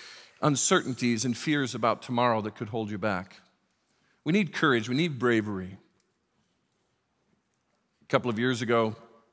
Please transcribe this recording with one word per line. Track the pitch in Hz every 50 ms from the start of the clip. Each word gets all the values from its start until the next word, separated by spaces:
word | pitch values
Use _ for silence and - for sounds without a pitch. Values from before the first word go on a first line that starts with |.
| - - - - - - _ -
uncertainties | - 151 143 127 - - 190 170 - 139 123 - 127 120 117 107 131
and | 127 117
fears | - - 160 147 147 135 113 113
about | 117 120 113 101 -
tomorrow | - - 123 120 123 120 113 110
that | 104 107 -
could | - 120 104
hold | 117 117 110 101
you | 107 98
back. | 107 107 98 90 92 - - - _ _ _ _ _ _ _ _ _ _ _ _ _ _ _ _
We | - 151
need | 175 214 202 147
courage. | - - 165 147 123 117 107 120
We | 123
need | 143 175 170 143 117
bravery. | 123 123 117 110 104 107 101 95 92 92 101 - _ _ _ _ _ _ _ _ _ _ _ _ _ _ _ _ _ _ _ _ _ _ _ _ _ _ _ _ _ _ _ _ _ _ _ _ _ _ _ _ _ _ _ _
A | _
couple | - - 123 107 123
of | 110 110
years | 120 127 127 110
ago, | 120 107 117 117 113 110 104 - - - - _ _ _